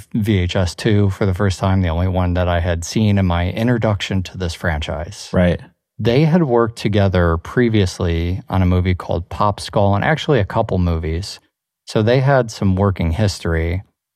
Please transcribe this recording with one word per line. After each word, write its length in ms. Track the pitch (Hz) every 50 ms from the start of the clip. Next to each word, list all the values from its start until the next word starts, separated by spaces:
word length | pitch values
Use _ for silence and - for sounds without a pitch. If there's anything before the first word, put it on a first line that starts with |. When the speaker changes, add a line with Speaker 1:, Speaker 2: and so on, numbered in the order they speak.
| - _ -
Speaker 1:
V 260 | 123 101 113 104 92
H 160 | 90 87 -
S 180 | 98 90 87 -
two 360 | - - 117 104 104 101 95
for 160 | 95 - 110
the 60 | 95 90
first 240 | 90 104 95 - -
time, 220 | 98 95 95 95
the 80 | 90 82
only 180 | 78 85 90
one 260 | 95 90 92 90 87 87
that 140 | 90 90
I 120 | 87 87 85
had 240 | 85 90 85 82 85
seen 360 | - - 113 110 104 101 101
in 80 | 95
my 240 | 87 85 85 87 92
introduction 720 | - 107 113 123 120 117 120 - 104 87 - - 101 95 90
to 140 | - - 95
this 160 | 92 85 -
franchise. 720 | - - 87 78 76 - - 76 76 82 - - - - -
Speaker 2:
Right. 300 | - 92 90 87 - - - - _ _ _ _ _ -
Speaker 1:
They 260 | 107 117 120 143 160
had 180 | 151 165 180 160
worked 340 | 127 120 117 117 113 113
together 600 | - - 110 98 101 98 95 90 90 85 85 82
previously 1040 | 85 - - - 127 120 113 110 104 92 90 - - 92 85 85 82 85 87 92 127 - -
on 140 | - 95 92
a 20 |
movie 300 | 90 92 90 87 92 87
called 340 | - - - 90 87 87 -
Pop 300 | - - 104 104 104 -
Skull, 340 | - - - 110 101 98 101
and 80 | 101 120
actually 360 | 143 156 - - - 147 110
a 60 | 92
couple 340 | - - 117 113 - 95 92
movies. 600 | 90 85 82 80 82 78 82 85 95 - - - _ _ _ _ _ _ _ _ _
So 160 | - - 113
they 180 | 104 113 123 135
had 280 | 131 143 139 127 120 110
some 260 | - - 107 95 92
working 360 | 92 101 101 90 - 87 82
history. 720 | 78 - 110 92 - - - 87 82 80 82 85 87 95 - _ _ _ _ _ _